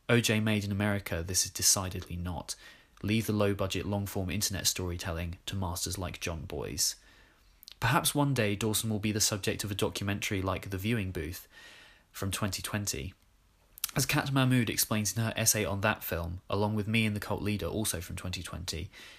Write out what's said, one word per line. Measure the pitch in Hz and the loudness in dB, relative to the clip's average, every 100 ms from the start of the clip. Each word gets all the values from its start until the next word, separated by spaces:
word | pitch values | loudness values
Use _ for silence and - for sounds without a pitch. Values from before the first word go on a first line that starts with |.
| - | 4
O | 120 | 4
J | 110 110 | 6 2
Made | 110 104 | 4 2
in | 101 | 0
America, | 101 104 101 - 85 | 0 2 0 -2 -4
this | 87 90 - | 0 0 0
is | |
decidedly | - - 101 92 92 90 87 | 2 4 4 0 -6 -8 -6
not. | 87 85 - - - - - - | -6 -6 -8 -12 -14 -20 -20 -8
Leave | 101 110 107 | 0 0 2
the | |
low-budget, | 107 101 101 95 95 92 | 4 4 2 0 -2 -2
long-form | 101 101 104 90 | -2 -2 -4 -2
internet | 92 - 92 - | 0 0 0 0
storytelling | - 90 87 95 82 85 85 - | 0 -2 -4 -4 -4 -6 -8 -8
to | 98 | -4
masters | 90 87 87 90 | -4 -4 -4 -4
like | 87 - | -6 -6
John | - 80 - | -6 -6 -6
Boyes. | 73 50 - - - - - - _ _ _ - - | -6 -6 0 -2 -2 -12 -20 -20 _ _ _ -20 -2
Perhaps | 117 160 160 147 | 2 4 4 2
one | 143 | 2
day | 127 107 101 | 4 2 2
Dawson | 113 107 110 | 0 0 0
will | 107 | 0
be | 107 | 0
the | 104 | 2
subject | - 104 110 - | 2 2 0 -2
of | 101 | -4
a | 101 | 0
documentary | 104 - 101 101 - 98 | 0 0 -2 -2 -2 -2
like | 95 90 101 | 0 -2 -4
The | 95 | -4
Viewing | 104 120 95 | -2 -2 -2
Booth | 90 78 87 - - - - - - _ | -4 -6 -8 -14 -20 -20 -20 -20 -20 _
from | - 98 | -6 -4
twenty | - 104 92 | -2 -2 -4
twenty. | - 104 101 67 80 - _ _ _ _ _ - - - | -4 -4 -2 -4 -8 -12 _ _ _ _ _ -10 -4 0
As | 135 | 2
Kat | 143 139 | 2 4
Mahmood | 135 127 127 110 | 4 6 6 4
explains | - - 107 104 117 | 2 2 2 0 0
in | |
her | 113 - | 0 2
essay | 110 110 90 | 2 4 2
on | 98 | 2
that | 107 107 | 2 0
film, | - 82 85 90 - | -2 -4 -4 -8 -4
along | 101 104 | 0 2
with | 107 104 | 0 2
Me | 113 110 | 2 2
and | 104 | 0
the | |
Cult | - 104 | -2 -2
Leader, | 101 104 85 | 0 0 0
also | 104 110 82 | 0 -2 -2
from | 85 85 | -6 -8
twenty | 92 87 | -6 -6
twenty, | 87 78 87 80 92 - - | -8 -8 -6 -6 -8 -12 -20